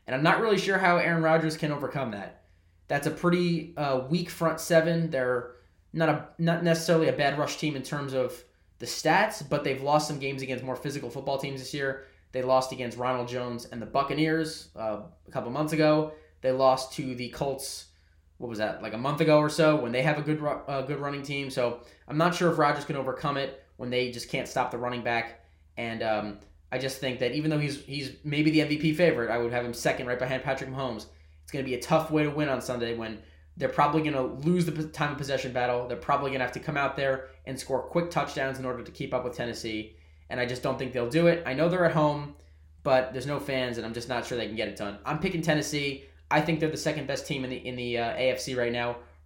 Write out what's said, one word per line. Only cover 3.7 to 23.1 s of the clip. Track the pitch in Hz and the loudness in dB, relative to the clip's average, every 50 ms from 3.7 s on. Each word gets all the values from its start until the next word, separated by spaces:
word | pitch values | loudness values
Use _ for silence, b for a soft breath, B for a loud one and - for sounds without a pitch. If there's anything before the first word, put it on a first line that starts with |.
| - | -6
uh, | 147 147 139 135 131 127 135 | -4 -2 0 0 0 0 0
weak | 165 180 175 - | 0 0 0 -2
front | - - 170 160 156 - | -4 0 0 0 0 0
seven. | - - 170 160 160 170 170 165 165 156 | 0 6 6 6 6 6 2 2 2 0
They're | 139 131 127 127 127 120 120 B B B B B B B B B - | 0 0 2 2 2 0 -2 B B B B B B B B B -2
not | 160 165 156 | 2 2 4
a, | 147 - - - - - | 2 2 -2 -10 -6 0
not | 165 170 170 170 170 | 2 2 2 2 4
necessarily | 170 160 165 - - 170 160 160 135 | 4 4 4 4 4 4 6 6 4
a | 120 | 4
bad | - 143 139 143 151 | 4 2 2 2 2
rush | 143 139 - | -2 -2 -2
team | - 160 151 139 | -2 -4 -4 -2
in | 131 127 | -4 -6
terms | - 147 143 139 135 131 | -6 -6 -4 -4 -2 0
of | 131 123 120 - - - b b b b b b - | 0 0 0 -4 -8 -16 b b b b b b -12
the | 117 | -10
stats, | - - - - 156 165 190 214 214 - - 147 - | -8 -8 0 2 4 6 6 4 2 0 -6 -6 -2
but | 147 147 - | -2 0 0
they've | 143 131 131 135 | 0 -2 -2 0
lost | 143 147 151 151 | 4 4 4 4
some | 151 151 135 | 2 -4 -4
games | 135 135 135 131 135 | -4 -4 -4 -4 -4
against | 131 127 120 127 | -6 -6 -6 -4
more | 131 123 | -6 -8
physical | - - 143 135 143 - 117 | -6 -6 -6 -6 -4 -6 -6
football | - 139 135 147 139 135 | -8 -6 -4 -2 -2 -2
teams | - 139 139 131 | -2 -4 -6 -8
this | 127 - - | -8 -8 -6
year. | 143 139 135 131 B B B B B B B - | -2 -2 -2 -4 B B B B B B B -6
They | 131 123 | -2 2
lost | 127 131 131 131 - 139 | 6 6 4 4 2 -4
against | 127 123 120 113 120 | -6 -6 -6 -4 -2
Ronald | 123 127 127 123 120 | -2 0 0 0 -2
Jones | 120 123 123 123 123 120 117 - | -4 -4 -6 -4 -4 -6 -8 -10
and | - 123 117 | -10 -10 -10
the | 110 | -10
Buccaneers, | - - 135 139 139 139 147 156 160 160 160 156 - - - - - - | -2 0 0 0 0 2 2 2 2 4 2 0 -2 -6 -10 -14 -16 -10
uh, | - 110 110 104 101 - - - _ _ | -6 -4 -4 -4 -6 -8 -14 -20 _ _
a | - | -8
couple | - 131 113 120 | -8 -6 -6 -4
months | 127 147 156 151 160 | -2 -2 -2 0 2
ago. | 151 156 151 151 156 156 B B B B B B B - | 4 6 6 6 4 2 B B B B B B B -2
They | 131 131 | 0 2
lost | 131 135 131 131 127 - - - | 6 6 6 6 4 0 -8 -8
to | - 139 131 123 | -6 -6 -6 -6
the | 120 123 117 | -6 -8 -8
Colts, | - - 147 139 131 - - - - - - b b b b b b b b b _ | -4 -4 -4 -2 -2 -4 -6 -10 -10 -12 -14 b b b b b b b b b _
what | - 120 117 | -12 -10 -8
was | 113 104 | -4 -2
that, | 110 104 - - 107 | -2 -2 -4 -6 -8
like, | 107 107 | -8 -6
a | 113 | -4
month | 127 143 147 156 165 | -2 -2 0 2 4
ago | 156 151 151 | 6 8 6
or | 151 151 | 6 4
so, | 151 - 160 156 151 | 4 4 6 6 6
when | 151 123 117 120 | 4 2 0 0
they | 127 139 | 2 2
have | 156 151 156 | 2 2 0
a | 151 | 0
good | 151 151 151 151 | -2 -2 0 0
ru-, | 147 | -2
uh, | 131 - - 135 143 135 127 | -4 -4 -6 -6 -4 -4 -4
good | 139 147 135 | -4 -6 -6
running | 143 143 143 143 135 | -4 -6 -6 -6 -8
team. | 143 143 139 139 131 | -6 -6 -6 -6 -4
So | - 135 120 120 117 B B B B B B | -2 0 0 0 -2 B B B B B B
I'm | B 143 151 | B 0 2
not | 165 175 170 | 2 2 2
sure | - 180 165 156 | 4 2 2 4
if | 156 | 4
Rodgers | 147 147 147 147 - | 4 4 4 0 -2
can | - 151 | -6 -4
overcome | 139 123 131 | -4 -2 -4